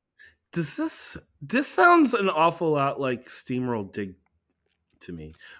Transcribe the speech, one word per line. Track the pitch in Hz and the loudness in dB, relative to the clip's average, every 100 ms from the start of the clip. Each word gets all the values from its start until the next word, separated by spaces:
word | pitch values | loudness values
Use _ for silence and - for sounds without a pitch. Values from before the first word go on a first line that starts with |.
| _ _ - _ _ | _ _ -20 _ _
Does | 170 165 - | -6 -4 -4
this, | 320 - - - - _ | -6 -6 -8 -10 -14 _
this | 139 233 285 | -4 -2 0
sounds | - 359 349 277 | 4 6 8 6
an | 220 196 | 2 0
awful | 156 165 170 165 | 2 2 2 0
lot | 147 139 - | 2 0 -2
like | 135 120 - | -2 -4 -6
Steamroll | - - 127 127 117 98 | -12 -6 -4 -2 -4 -6
Dig | 107 101 87 _ _ _ _ _ _ _ _ | -8 -10 -12 _ _ _ _ _ _ _ _
to | - | -16
me, | 85 78 78 - - | -16 -16 -18 -20 -12